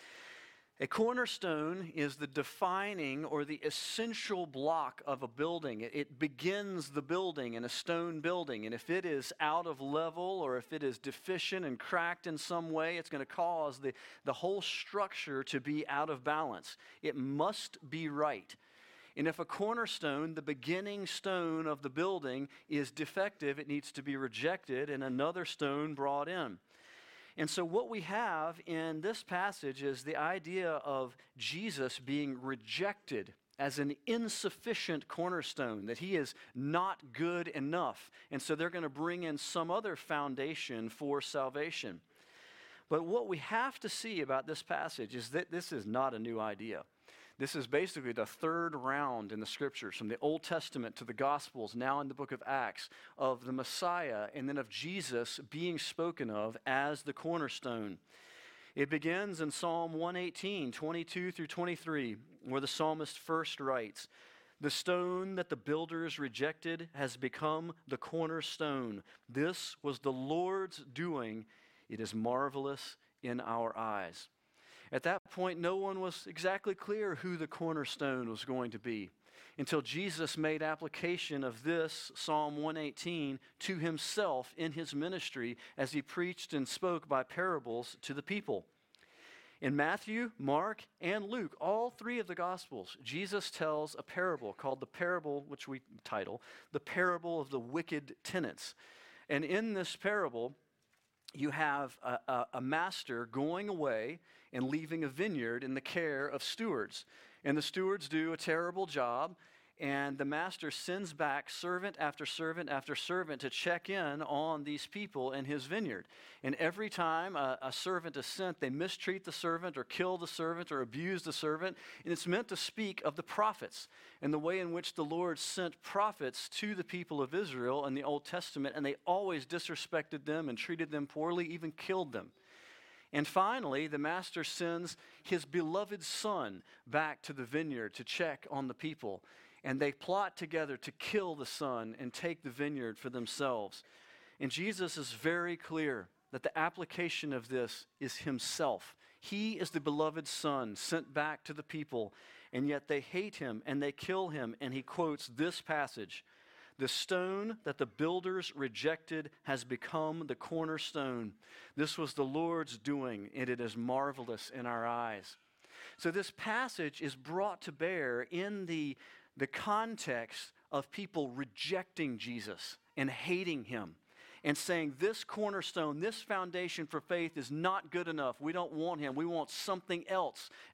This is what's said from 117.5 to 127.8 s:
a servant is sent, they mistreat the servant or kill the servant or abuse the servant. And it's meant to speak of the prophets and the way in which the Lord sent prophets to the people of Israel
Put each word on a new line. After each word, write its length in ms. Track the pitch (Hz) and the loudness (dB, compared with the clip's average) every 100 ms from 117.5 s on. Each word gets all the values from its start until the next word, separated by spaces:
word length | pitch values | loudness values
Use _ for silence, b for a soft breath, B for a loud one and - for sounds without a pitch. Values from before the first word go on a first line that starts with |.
| 131 | 0
a 120 | 131 | -2
servant 420 | - 180 180 165 139 | -2 0 0 -2 -6
is 100 | - | -6
sent, 360 | - 185 156 | -2 -2 0
they 80 | 135 | 0
mistreat 560 | 139 180 - - 190 175 | 0 0 0 -2 -2 -4
the 80 | |
servant 440 | - 170 165 180 139 | -2 0 0 0 -4
or 60 | |
kill 340 | - - 185 180 | -6 0 2 2
the 100 | 170 | -4
servant 440 | - 165 170 175 | -2 0 0 -2
or 100 | 143 | -2
abuse 420 | 117 131 180 180 | 0 -2 0 0
the 100 | - | -2
servant. 420 | - 156 156 185 - B B 165 | 0 2 2 0 -4 B B -2
And 80 | |
it's 120 | 170 175 | 0 4
meant 220 | 190 233 | 2 2
to 80 | 185 | -2
speak 460 | - - 208 180 | -4 0 -2 2
of 140 | 151 151 | 0 0
the 60 | |
prophets 640 | - - 214 - 113 - - B B B | -2 4 4 4 -8 -8 -14 B B B
and 120 | 147 | 2
the 60 | 151 | 4
way 200 | 160 185 | 4 2
in 120 | 175 | 0
which 240 | 170 - - | -2 -2 -2
the 100 | 151 | 0
Lord 340 | 170 180 151 | 2 2 0
sent 400 | - 190 175 - | -2 0 -2 -4
prophets 640 | - 202 214 - 127 - - - | 0 4 4 2 -4 -2 -6 -2
to 140 | 208 | -2
the 120 | 190 180 | -2 -2
people 360 | 180 170 147 | -4 -2 0
of 140 | 131 180 | 2 2
Israel 500 | 185 127 123 143 | 0 0 2 2